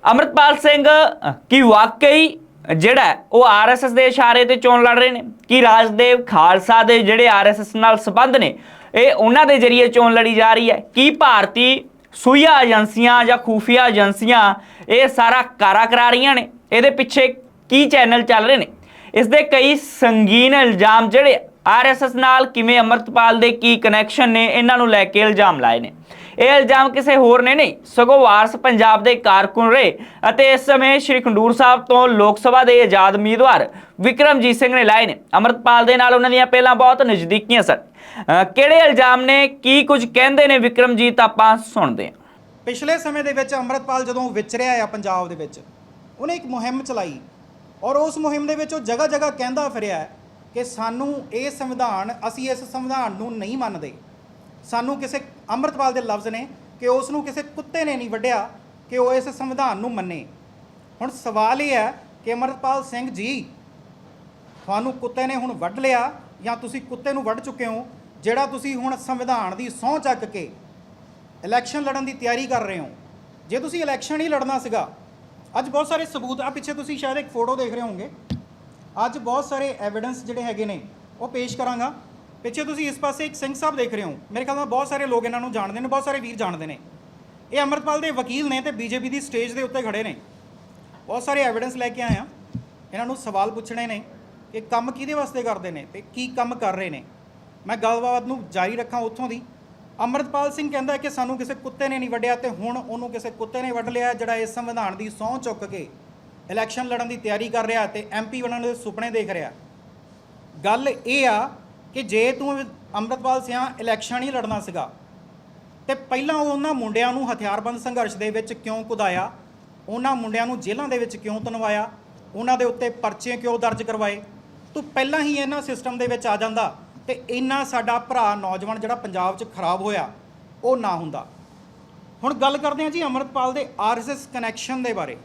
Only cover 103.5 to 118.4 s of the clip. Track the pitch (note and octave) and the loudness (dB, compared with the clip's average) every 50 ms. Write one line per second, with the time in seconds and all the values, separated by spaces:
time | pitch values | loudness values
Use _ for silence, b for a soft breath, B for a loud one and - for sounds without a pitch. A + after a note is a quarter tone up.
103.5 | A#3+ B3+ B3+ C4 A#3+ A#3 A3+ A#3 B3 A#3+ A#3+ B3 A#3+ A#3+ A#3 A3+ A#3 A3+ A3+ A3 | -12 -12 -12 -10 -10 -10 -10 -8 -8 -6 -6 -6 -6 -8 -8 -8 -8 -8 -8 -10
104.5 | A3+ A#3+ A#3+ A#3 A#3 A#3 G#3+ F#3+ F#3 F#3+ A3 G#3+ G#3+ - G#3+ A3 B3 C4 B3+ B3 | -12 -14 -14 -12 -10 -8 -8 -10 -10 -12 -16 -18 -14 -12 -12 -10 -10 -10 -12 -12
105.5 | G#3+ - G3+ G3 F#3+ F#3 D3 - _ _ _ _ _ _ _ _ _ _ _ _ | -14 -14 -16 -16 -16 -16 -18 -18 _ _ _ _ _ _ _ _ _ _ _ _
106.5 | F#3+ A3 A3 A3 - B3 B3+ B3 A#3+ A#3 A#3+ A#3 A#3+ A3+ - G#3+ G#3 G#3+ A3+ A3+ | -8 -8 -8 -8 -8 -12 -10 -10 -8 -10 -8 -10 -12 -12 -10 -8 -8 -8 -8 -8
107.5 | A#3 A#3 A3 A3 A3+ A3+ G#3+ G3+ - G#3+ G#3 - G3+ G#3+ A3 G#3+ C4+ B3+ B3 A#3+ | -6 -6 -6 -4 -6 -6 -6 -6 -10 -14 -16 -12 -12 -12 -12 -10 -12 -12 -12 -10
108.5 | A#3+ A#3+ A#3 A#3+ A#3+ A#3 - G#3+ F3+ F#3+ A3+ A#3 A3 A3+ G#3 F3 G3 F3 D3+ A#2+ | -10 -10 -10 -10 -10 -10 -14 -16 -14 -12 -12 -8 -8 -8 -8 -8 -10 -12 -12 -14
109.5 | - _ _ _ _ _ _ _ _ _ _ _ _ _ _ _ _ _ _ _ | -18 _ _ _ _ _ _ _ _ _ _ _ _ _ _ _ _ _ _ _
110.5 | _ D#3+ C#3+ G3 G#3+ A#3+ C4+ C#4 A#3+ - - A#3 B3 C#4+ C4+ B3 G#3+ G#3 A#3+ C#4 | _ -10 -6 -4 -4 -4 -4 -8 -8 -8 -10 -6 -4 -2 -2 -2 -2 -4 -6 -10
111.5 | - _ _ _ _ _ _ _ _ B3+ C4 F#3+ F#3+ A3 A3+ B3 C4 - C#4+ C#4 | -14 _ _ _ _ _ _ _ _ -14 -12 -6 -4 -2 -2 -2 -4 -6 -10 -10
112.5 | C#4 C4+ C#4 A3 - _ _ _ - G#3 G#3+ A3+ B3+ B3+ A3+ C4 C4 C4 B3+ B3+ | -10 -10 -12 -16 -18 _ _ _ -12 -12 -10 -10 -10 -8 -6 -6 -6 -6 -8 -10
113.5 | A#3+ B3 B3+ C4 - - A#3 A#3 A3 G#3+ A3 - A#3 B3 B3+ C#4 C4+ B3+ A3 G#3+ | -10 -10 -10 -10 -12 -12 -8 -8 -8 -8 -8 -12 -12 -10 -10 -8 -10 -10 -10 -8
114.5 | A3 G#3 - - F3 E3+ C3 A#2+ _ _ _ _ _ _ _ _ _ _ _ _ | -10 -12 -12 -12 -12 -14 -14 -14 _ _ _ _ _ _ _ _ _ _ _ _
115.5 | _ _ _ _ _ _ _ - C4+ C4+ - - C4 C4 C#4 D4 D#4 D#4 D4 D4 | _ _ _ _ _ _ _ -12 -12 -12 -10 -10 -10 -8 -6 -6 -6 -6 -6 -6
116.5 | C#4+ C#4+ C#4+ D#4 D4+ C4 A#3 A3 G#3 A3 A#3+ B3 B3 C4+ C4+ A#3 A#3+ - G#3 G3+ | -6 -8 -8 -8 -8 -8 -10 -8 -6 -4 -4 -4 -6 -8 -8 -10 -10 -10 -8 -8
117.5 | G3 A3 G#3+ A#3 A#3+ A#3 - B3+ B3 B3 A#3 G#3 - F#3 G#3+ G#3+ G#3+ A3 | -8 -8 -8 -10 -14 -12 -14 -10 -8 -8 -8 -8 -10 -10 -12 -10 -10 -10